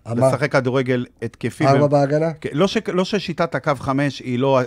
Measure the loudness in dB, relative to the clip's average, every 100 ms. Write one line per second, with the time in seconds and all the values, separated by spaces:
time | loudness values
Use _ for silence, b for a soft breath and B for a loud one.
0 | -6 0 2 2 0 0 0 -2 0 -2
1 | -4 _ -12 -6 -8 0 2 4 4 2
2 | 2 0 -2 -4 -6 0 0 0 -2 -2
3 | -2 -4 -4 -4 -2 -2 -2 -2 -2 0
4 | 0 -4 -4 -2 2 2